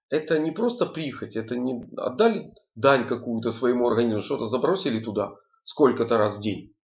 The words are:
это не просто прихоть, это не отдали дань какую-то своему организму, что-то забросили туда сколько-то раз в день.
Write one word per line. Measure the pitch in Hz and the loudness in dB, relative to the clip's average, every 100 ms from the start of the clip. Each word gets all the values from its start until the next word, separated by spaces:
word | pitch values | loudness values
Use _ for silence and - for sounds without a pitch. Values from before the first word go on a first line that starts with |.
| - | -4
это | 151 - 156 | -2 0 0
не | 160 | 0
просто | 180 233 233 | 0 -2 0
прихоть, | 165 160 143 - - 113 | -4 -4 -8 -8 -8 -8
это | 110 123 | -6 -4
не | 127 123 - - | -4 -6 -8 -6
отдали | - 127 226 196 - - _ | -4 2 2 2 -6 -20 _
дань | 110 139 135 113 | 0 4 4 2
какую-то | 117 120 113 117 | -4 -4 -2 -2
своему | 107 127 123 120 | 0 2 2 2
организму, | 110 120 107 | 2 2 0
что-то | 98 135 | -2 -4
забросили | 110 120 139 185 139 113 | -2 0 0 0 0 -2
туда | 113 101 101 - _ _ | -2 -4 -4 -6 _ _
сколько-то | - - 135 113 113 113 | -8 4 4 4 2 4
раз | 104 | 2
в | 104 | 0
день. | 104 90 - _ _ | -6 -6 -10 _ _